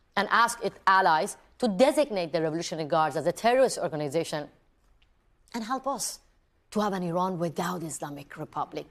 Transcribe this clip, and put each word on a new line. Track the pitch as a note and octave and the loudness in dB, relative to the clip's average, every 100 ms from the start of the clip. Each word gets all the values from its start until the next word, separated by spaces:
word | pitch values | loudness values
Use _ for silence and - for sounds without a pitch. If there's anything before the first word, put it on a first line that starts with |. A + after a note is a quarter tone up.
| _ - | _ -4
and | G3 | 0
ask | G#3 A#3 - | 4 2 0
its | G3 - - | -6 -2 2
allies | F#3+ F#3+ D#3 G3 - _ - | 4 6 2 0 -8 _ -4
to | A#3+ | -2
designate | F#3 C#4 D4 C#4+ G3+ E3+ | 4 4 4 2 0 0
the | E3 | 0
Revolutionary | D#3+ D#3+ E3+ D#3+ D3+ | 0 -2 -6 -6 0
Guards | D#3+ D#3 D3+ | 2 2 2
as | D3 | -2
a | |
terrorist | E3 A3+ B3+ B3+ - | 0 2 4 4 2
organization | E3+ D#3 D3 D3+ D#3 D#3 C#3+ _ _ _ _ _ _ _ _ _ _ | -4 -4 -2 -2 -2 -6 -8 _ _ _ _ _ _ _ _ _ _
and | A#3+ | -10
help | G#3+ C4 C4+ | -6 -6 -4
us | B3+ - - _ _ _ _ _ | -4 -6 -10 _ _ _ _ _
to | G#3 | -2
have | G#3 | -2
an | F#3+ | -2
Iran | F3+ F3 F#3 F3+ | -2 0 -2 -2
without | E3+ C#3+ F3+ F3+ | -4 -2 -4 -4
Islamic | D#3+ - D3+ C#3+ C#3+ - | -8 -8 -10 -12 -14 -14
Republic. | D3 - C3+ D#3 D3 | -10 -8 -8 -8 -2